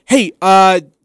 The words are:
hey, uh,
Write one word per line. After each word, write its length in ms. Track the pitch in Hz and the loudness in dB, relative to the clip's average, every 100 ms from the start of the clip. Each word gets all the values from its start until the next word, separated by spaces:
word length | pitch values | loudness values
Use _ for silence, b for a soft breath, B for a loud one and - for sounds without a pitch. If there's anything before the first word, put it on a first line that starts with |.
| - | -4
hey, 260 | 262 185 - | -2 -2 -6
uh, 380 | 190 190 190 180 151 _ | 0 2 2 -2 -6 _